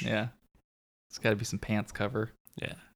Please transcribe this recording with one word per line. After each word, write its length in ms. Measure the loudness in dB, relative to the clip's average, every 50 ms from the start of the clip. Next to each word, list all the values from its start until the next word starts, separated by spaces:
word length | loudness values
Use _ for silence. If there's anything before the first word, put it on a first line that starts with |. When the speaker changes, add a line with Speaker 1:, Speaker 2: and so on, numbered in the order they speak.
Speaker 1:
Yeah. 260 | 0 0 2 2 0 -2 -4 _ _ _ _ _ _ _ _ _ _ _ _ _ _ _
It's 80 | -8 0
gotta 180 | 2 4 4
be 80 | 4 2
some 160 | -2 -4 -4
pants 320 | -2 0 2 2 0 0
cover. 400 | -2 -2 -2 0 0 0 -2 -2 -4 _ _ -16 -10
Speaker 2:
Yeah. 180 | -6 -6 -6 -6 -8 -18 -12 _